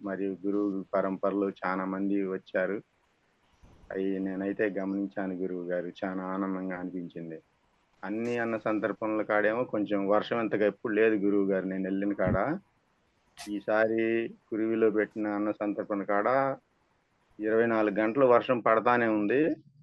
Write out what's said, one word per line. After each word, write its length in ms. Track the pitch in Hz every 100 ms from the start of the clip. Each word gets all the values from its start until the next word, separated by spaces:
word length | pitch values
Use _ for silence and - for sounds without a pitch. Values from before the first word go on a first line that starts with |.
మరియు 360 | 98 95 98 90 98
గురువు 400 | 101 104 98 92
పరంపరలో 560 | 98 98 95 98 101 98
చాలా 360 | - 92 95 95
మంది 420 | 95 98 101 95
వచ్చారు. 540 | 95 - 95 90 107 - _ _ _ _ _ _ _ - - -
అయి 280 | 98 95 95
నేనైతే 460 | 95 95 98 101 107
గమనించాను 680 | 92 95 101 98 - 95
గురువు 300 | 90 92 90
గారు, 280 | 87 87 87 - 98
చాలా 180 | 95
ఆనందంగా 560 | 92 95 95 92 92 90
అనిపించింది. 600 | 90 92 85 85 82 80 - _ _ _ _ _
అన్ని 340 | 95 107 117 120
అన్న 200 | 113 110
సంతర్పణల 640 | 113 107 104 98 110 107
కాడేమో 420 | 104 104 104 117
కొంచెం 440 | 127 110 101 101 98
వర్షం 320 | 104 - 117
ఎంతగా 260 | 107 107 104
ఎప్పుడు 280 | - 120
లేదు 220 | 104 113 107
గురువు 300 | 101 101 98
గారు 200 | 95 92
నేను 180 | 95
వెళ్ళిన 300 | 95 98 101
కాడ. 460 | 101 92 95 120 190 - _ _ _ _ _ _ - 104
ఈసారి 840 | 104 113 107 113 113 113 113 117 - _
కురివిలో 400 | 107 113 113 110
పెట్టిన 380 | 104 101 107 107
అన్న 240 | 104 107
సంతర్పణ 520 | - 104 101 95 101
కాడ 540 | 95 101 110 135 135 135 _ _ _ _ _ _ _ -
ఇరవై 260 | 107 113 117
నాలుగు 300 | 113 107 98
గంటలు 300 | 110 135 131
వర్షం 340 | 117 - 123
పడతానే 480 | 117 110 117 123 113
ఉంది. 480 | 107 104 127 160 320 - -